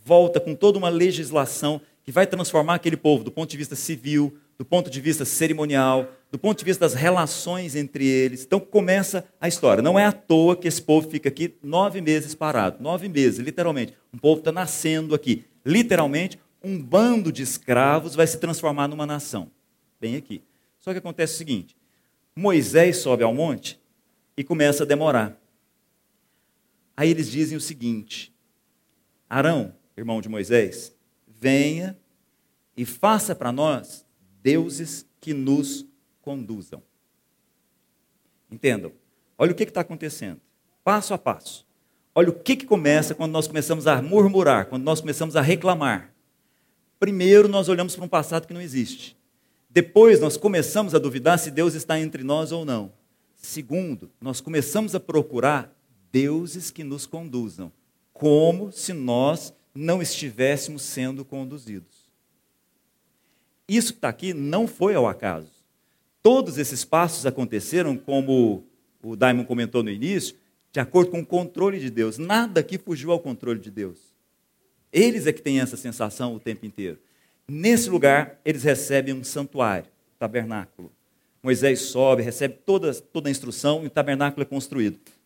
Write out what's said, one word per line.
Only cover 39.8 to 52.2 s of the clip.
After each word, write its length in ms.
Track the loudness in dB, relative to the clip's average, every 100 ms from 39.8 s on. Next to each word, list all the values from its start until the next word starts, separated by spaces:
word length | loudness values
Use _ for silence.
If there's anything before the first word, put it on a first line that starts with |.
acontecendo. 580 | -8 -8 -12 -12 -14 -14 _ _ _ _
Passo 300 | -2 0 -2
a 60 | -4
passo. 480 | -4 -6 -8 -20 _ _ _ _ _
Olha 160 | 2 4
o 80 | 2
que 160 | -2 -2
que 80 |
começa 500 | 2 2 4 2 2
quando 180 | -4 -4
nós 140 | -2 -2
começamos 400 | -2 -2 0 2
a 140 | 2
murmurar, 680 | 4 4 6 6 4 4 2
quando 160 | -4
nós 180 | -2 -2
começamos 360 | -4 -6 -2 0
a 60 |
reclamar. 680 | 2 0 0 0 0 -2 -8 _ _ _ _ _ _ _ _ -2
Primeiro, 500 | -2 2 8 10 8
nós 200 | 4 0
olhamos 260 | 0 -2
pra 100 | -6
um 40 | -2
passado 380 | -2 0 -4 -6
que 80 |
não 80 | -12
existe. 540 | -6 -4 -4 -8 -18 _ _ _ _ _ _
Depois, 520 | 2 6 10 10 10
nós 160 | 4 0
começamos 580 | 0 0 0 -2 2
a 40 | 2
duvidar 400 | 0 0 2 2
se 120 | 0
Deus 240 | 0 0
está 240 | -2 -4 -4
entre 240 | -4 -6